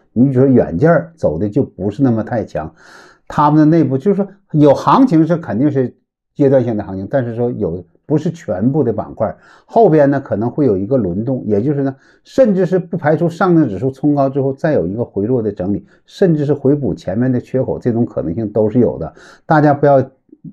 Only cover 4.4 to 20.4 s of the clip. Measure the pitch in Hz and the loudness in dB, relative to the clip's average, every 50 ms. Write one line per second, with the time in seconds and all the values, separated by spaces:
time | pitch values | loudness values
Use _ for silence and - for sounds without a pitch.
4.4 | _ _ - 151 147 143 131 - - 139 160 247 139 - 170 160 160 147 175 165 | _ _ 2 4 4 4 4 4 2 2 4 4 4 4 4 2 2 2 0 -2
5.4 | - - 104 110 143 151 127 131 131 117 - _ _ _ _ _ _ _ _ - | -4 -4 -4 -2 0 0 0 0 -2 -4 -6 _ _ _ _ _ _ _ _ 0
6.4 | 143 135 - 107 113 120 113 104 98 98 95 95 98 98 - 139 120 117 113 117 | 2 4 4 2 2 0 -4 -6 -6 -8 -10 -10 -6 -4 -4 -4 -4 -4 -4 -4
7.4 | 120 123 127 110 98 82 85 92 - _ _ _ _ - 139 147 - 175 165 - | -4 -4 -4 -4 -4 -4 -6 -6 -10 _ _ _ _ -4 -2 -2 -2 -4 -8 -8
8.4 | - - 95 92 107 131 139 156 127 117 104 107 - 71 73 - 110 95 - - | -8 -8 -4 -2 -2 0 0 0 0 -2 -2 -6 -8 -8 -6 -6 -6 -6 -6 -10
9.4 | _ _ - _ _ _ - 233 226 180 156 151 143 139 139 135 135 - 113 98 | _ _ -20 _ _ _ 2 4 4 4 6 4 4 2 2 -2 -4 -4 -4 -4
10.4 | 113 123 - - 143 120 101 92 98 107 135 127 101 87 85 101 117 135 131 117 | -4 -4 -2 -2 0 0 0 -2 -2 -2 -2 -2 0 -2 -4 -4 -4 -4 -6 -6
11.4 | - 107 104 101 117 151 143 139 135 135 131 - _ _ _ _ _ _ - 277 | -4 -2 -2 -2 0 -2 -2 -2 -4 -4 -6 -10 _ _ _ _ _ _ 0 2
12.4 | 262 214 190 185 185 156 185 180 170 - - 165 - 151 156 147 170 165 170 - | 2 2 2 0 0 0 -2 -2 -2 -4 -6 -4 0 0 0 2 0 -2 -2 0
13.4 | 202 180 170 160 151 113 95 92 127 135 135 - - 147 147 143 135 139 135 139 | 0 2 4 4 2 0 -2 -4 -4 -6 -4 -2 -2 0 0 2 0 0 0 -2
14.4 | 131 139 135 - - 160 143 104 85 90 101 117 117 - - 101 101 117 131 120 | -2 -4 -4 -4 -2 -2 0 0 -2 -2 -4 -6 -6 -6 -4 -4 -2 -2 -2 -2
15.4 | 110 104 101 - 90 101 101 - - _ _ _ _ _ - - 202 180 160 147 | -2 -4 -6 -6 -4 -4 -4 -6 -8 _ _ _ _ _ -4 0 0 2 2 0
16.4 | 143 143 143 - - 131 151 143 131 98 - - - - 92 117 123 131 123 123 | 0 -2 -2 0 0 0 0 0 -2 -4 -6 -6 -8 -6 -4 -2 -2 -2 -2 -4
17.4 | - - - 131 135 110 - - - 127 113 117 120 - - - - - 82 110 | -4 -4 -4 -4 -2 -4 -4 -4 -4 -2 -2 -2 -2 -4 -4 -6 -6 -6 -4 -6
18.4 | 113 101 - 113 107 107 - 127 113 82 62 - 80 - - - - - - _ | -6 -4 -2 0 0 2 2 2 2 2 0 -4 -10 -12 -14 -16 -20 -20 -20 _
19.4 | _ - 160 151 147 147 139 - 151 143 139 135 127 - _ _ _ _ _ _ | _ 0 2 4 4 2 2 2 2 4 4 4 2 -2 _ _ _ _ _ _